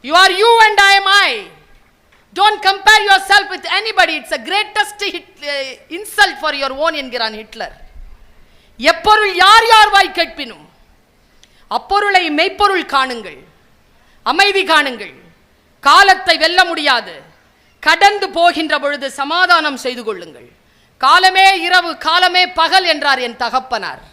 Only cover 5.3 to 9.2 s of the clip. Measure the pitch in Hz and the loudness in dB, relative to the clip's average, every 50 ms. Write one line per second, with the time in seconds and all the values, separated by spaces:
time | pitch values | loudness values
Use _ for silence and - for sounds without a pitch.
5.3 | _ _ 294 285 285 277 269 262 254 - _ _ 302 359 427 - - - 415 370 | _ _ -12 -10 -8 -8 -10 -10 -14 -20 _ _ -16 -14 -14 -10 0 0 0 0
6.3 | - - 302 311 285 277 277 269 262 269 302 330 320 294 269 254 233 240 226 220 | 0 -6 -6 -6 -6 -4 -6 -8 -6 -4 -4 -4 -4 -6 -10 -10 -8 -8 -8 -8
7.3 | 214 214 220 _ - 190 190 147 - - - - _ - - - - - - _ | -8 -12 -18 _ -14 -14 -14 -14 -14 -20 -20 -20 _ -20 -20 -20 -20 -20 -20 _
8.3 | _ _ - _ _ _ _ _ _ - 226 302 339 330 339 415 427 427 | _ _ -20 _ _ _ _ _ _ -2 0 0 0 0 2 2 2 4